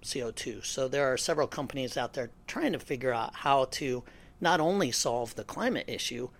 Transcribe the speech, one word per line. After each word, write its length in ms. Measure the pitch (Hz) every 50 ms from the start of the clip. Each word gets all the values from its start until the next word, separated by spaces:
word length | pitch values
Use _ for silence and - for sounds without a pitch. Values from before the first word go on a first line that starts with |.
C 220 | - - - 139 120
O 80 | 113
two. 300 | 110 - - 127 110 104
So 260 | - - - - 135 131
there 240 | 131 143 143 131
are 60 | 127 117
several 300 | - - 170 151 143 -
companies 500 | - - 143 113 - 139 131 120 - 143
out 160 | 123 117 -
there 180 | 143 123 113 - - - -
trying 240 | - 262 339 277
to 80 | 180 135
figure 320 | - - 147 123 127 131
out 240 | 120 113 113 - -
how 300 | - - 143 139 139 131
to 380 | 131 - - 151 135 123 123 - - - - - - - -
not 220 | - 165 165 170
only 300 | 156 165 190 202 180 127
solve 440 | 110 - - 139 117 120 120 113 -
the 80 | - 107
climate 420 | - - 160 208 254 220 123 - -
issue, 420 | - - - - 120 120 123 127 -